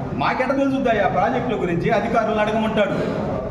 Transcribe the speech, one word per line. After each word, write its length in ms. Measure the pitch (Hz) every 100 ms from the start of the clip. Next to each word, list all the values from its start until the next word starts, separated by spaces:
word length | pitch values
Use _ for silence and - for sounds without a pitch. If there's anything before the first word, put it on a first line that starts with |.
| -
"మాకెట 360 | - 160 240 254
తెలుసుద్దా 540 | 269 277 262 240 220
ఆ 40 | 185
ప్రాజెక్టుల 540 | 180 214 254 - 202
గురించి, 280 | 180 170 202
అధికారులను 500 | 202 - 233 214 214
అడగమంటాడు." 520 | 214 220 220 214 196 - - - - - -